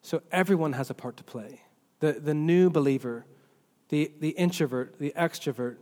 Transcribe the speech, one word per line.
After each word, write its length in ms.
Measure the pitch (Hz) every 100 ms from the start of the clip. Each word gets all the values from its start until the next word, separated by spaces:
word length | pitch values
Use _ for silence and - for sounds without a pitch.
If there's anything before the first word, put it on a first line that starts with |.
So 200 | - 160 _
everyone 420 | 185 185 185 160
has 160 | 127 135
a 40 |
part 220 | 127 127 -
to 60 |
play. 380 | - 120 110 - _ _ _ _
The, 120 | 156
the 220 | 135 151
new 360 | 151 156 175 185
believer, 560 | 160 139 135 127 117 - - _ _ _ _ _
the, 240 | 147 147 -
the 100 | 156
introvert, 680 | - 180 180 151 127 127 -
the 140 | 143 156
extrovert 600 | 170 - - 127 123 120